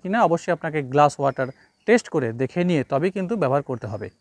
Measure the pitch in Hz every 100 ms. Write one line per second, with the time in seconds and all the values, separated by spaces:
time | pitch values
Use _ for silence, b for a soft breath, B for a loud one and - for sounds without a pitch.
0 | 185 220 190 170 - 170 165 156 131 139
1 | 147 - 139 131 127 - b b - 233
2 | - 160 120 117 131 180 180 165 123 139
3 | 175 196 185 226 139 139 139 123 107 101
4 | 98 -